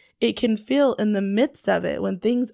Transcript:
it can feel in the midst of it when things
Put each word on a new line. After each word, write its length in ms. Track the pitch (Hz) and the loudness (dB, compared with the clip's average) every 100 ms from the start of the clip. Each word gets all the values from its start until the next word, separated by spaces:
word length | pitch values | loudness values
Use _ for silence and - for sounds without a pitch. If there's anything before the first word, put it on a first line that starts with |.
| _ _ | _ _
it 160 | 233 - | -2 0
can 200 | 240 214 | 0 -2
feel 380 | - 269 277 | 0 2 2
in 180 | - 214 | 2 0
the 100 | 202 | 0
midst 460 | 196 202 302 - - | 0 0 0 -2 -2
of 160 | 185 | 0
it 180 | 180 - | -2 -2
when 160 | 196 190 | -4 -2
things 340 | 220 247 247 | 0 0 -2